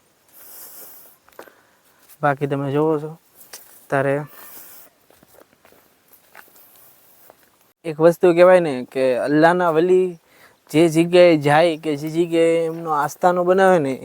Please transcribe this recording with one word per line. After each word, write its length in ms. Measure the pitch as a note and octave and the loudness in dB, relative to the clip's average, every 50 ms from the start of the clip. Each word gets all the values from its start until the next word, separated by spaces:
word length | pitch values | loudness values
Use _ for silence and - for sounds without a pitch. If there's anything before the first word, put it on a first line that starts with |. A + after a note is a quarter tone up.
| _ _ _ _ _ _ _ - - - - - - - - - - - - - - - _ _ _ _ _ - - - _ _ _ _ _ _ _ _ _ _ _ _ - - | _ _ _ _ _ _ _ -20 -20 -20 -20 -20 -20 -20 -20 -20 -20 -20 -20 -20 -20 -20 _ _ _ _ _ -20 -20 -20 _ _ _ _ _ _ _ _ _ _ _ _ -12 -6
બાકી 260 | D3+ C#3+ C#3+ C3+ D3 C#3 | -4 -4 -4 -4 -6 -6
તમે 240 | C#3+ C#3 C#3+ C#3 | -6 -6 -6 -4
જોવો 220 | C3+ D3 D3+ D#3+ D#3+ D3 D3+ | -4 -2 -2 -2 -2 -4 -6
છો 80 | D#3 D#3+ - _ _ _ - - _ - - - _ - - _ - | -10 -18 -20 _ _ _ -20 -20 _ -20 -20 -20 _ -20 -20 _ -6
તારે 260 | - C#3 C3+ C#3 C#3 C#3+ D3+ C#3+ - - - - - - - - - - - _ _ _ _ _ _ _ _ _ _ _ _ _ _ _ _ _ _ _ _ _ _ _ _ _ _ _ _ _ _ - - _ _ _ - _ _ _ _ _ _ _ _ _ _ _ _ - - _ _ _ _ _ _ _ _ _ - | -4 -4 -2 -2 -4 -6 -8 -10 -16 -20 -20 -20 -20 -20 -20 -20 -20 -20 -20 _ _ _ _ _ _ _ _ _ _ _ _ _ _ _ _ _ _ _ _ _ _ _ _ _ _ _ _ _ _ -20 -20 _ _ _ -20 _ _ _ _ _ _ _ _ _ _ _ _ -20 -20 _ _ _ _ _ _ _ _ _ -14
એક 140 | E3+ D#3 D3 | -12 -4 0
વસ્તુ 280 | D#3+ E3+ E3 - - F#3 E3+ E3+ | 2 2 2 2 2 2 4 4
કહેવાય 240 | F3 F3+ F#3 F#3 E3+ D#3 | 4 6 6 4 2 0
ને 60 | C3+ B2+ B2 - - | -6 -8 -10 -8 -6
કે 100 | C3+ C3 C3 B2+ A#2 G2 B2+ | -4 -2 -2 -2 -2 -2 -2
અલ્લાહના 440 | D3 D3+ D#3 E3+ F3 F3+ F3+ F3 D#3 D#3 | 0 2 2 2 2 0 -2 -2 0 0
વલી 320 | E3+ F#3 F#3 F#3 F#3 F3+ F3 E3 _ _ _ _ _ _ _ _ _ - | 0 2 2 0 0 -2 -6 -12 _ _ _ _ _ _ _ _ _ -4
જે 100 | - D3+ E3+ E3+ | 0 2 2 2
જગ્યાએ 480 | D3+ D#3+ E3+ F3 F3 F3+ F3+ F3 E3 D#3 | 2 0 0 2 4 4 6 6 4 2
જાય 400 | C#3 C#3+ D3 D3+ E3+ F3 D#3+ D3+ | 2 2 2 2 2 0 -2 -4
કે 140 | D#3+ D#3+ D3+ C#3 | -6 -8 -8 -8
જે 80 | D3+ D#3 | -8 -6
જગ્યાએ 560 | D#3 E3 F3 E3+ E3 E3 E3 E3 E3 E3 E3 | -4 -4 -4 -2 0 0 0 0 0 -2 -4
એમનો 260 | D#3+ E3 E3+ E3+ E3 D#3 D3 | -6 -8 -8 -8 -6 -4 -4
આસ્થાનો 460 | C#3+ D3+ - - - F3+ F3+ F3+ F3+ | -4 -6 -4 -2 0 0 0 0 0
બનાવે 340 | F3 F#3 F#3+ F#3+ F#3+ F#3 F3 | 0 2 2 4 2 2 2
ને 140 | D3 C3+ C3 - | 0 -2 -6 -8